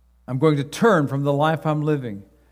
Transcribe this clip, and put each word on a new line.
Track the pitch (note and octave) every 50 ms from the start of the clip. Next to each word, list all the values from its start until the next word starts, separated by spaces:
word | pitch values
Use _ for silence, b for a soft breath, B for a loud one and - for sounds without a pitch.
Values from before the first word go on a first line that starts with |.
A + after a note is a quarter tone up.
| _ _ _ _ -
I'm | - B2+ C3
going | D3 D#3 D3+
to | C#3+ C#3
turn | C#3+ - - G#3 A#3 G3 E3 C#3+
from | A#2+ C3+ C#3 C#3
the | D3
life | C#3+ C#3+ D3+ D#3 D#3+ D3 -
I'm | D#3 D3+ D3+ D3
living." | D#3 D3+ C#3 B2+ A#2 G2+ G2 G2+ _ b b b b